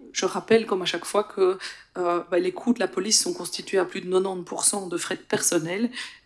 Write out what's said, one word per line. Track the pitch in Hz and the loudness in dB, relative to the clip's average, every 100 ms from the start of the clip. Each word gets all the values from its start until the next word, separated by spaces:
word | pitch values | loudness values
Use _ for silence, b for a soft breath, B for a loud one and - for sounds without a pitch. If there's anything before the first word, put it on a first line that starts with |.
| - | -12
je | - 185 | -2 -2
rappelle, | 185 - 226 220 | -2 4 4 4
comme | 190 | -2
à | 170 | 0
chaque | 170 - | -4 -2
fois, | 202 | 0
que, | 208 - 185 190 B B B 190 | 0 4 4 4 B B B -4
euh, | 175 175 165 | 0 0 0
ben, | 175 | 0
les | 180 | 0
coûts | - - | -2 0
de | 240 | 2
la | 185 | 0
police | - 196 214 | -2 2 2
sont | - | 2
constitués | 170 175 - 180 190 | -4 -6 -8 -2 0
à | 180 | 0
plus | 190 | -2
de | 180 | -2
quatre-vingt-dix | 185 190 185 | 0 0 -4
pour | 170 - | -8 0
cent | - 208 185 | 0 0 -2
de | 175 | -6
frais | - 190 | -4 -6
de | |
personnel. | - 202 - 175 160 190 240 B B B | -2 0 2 0 0 -2 -2 B B B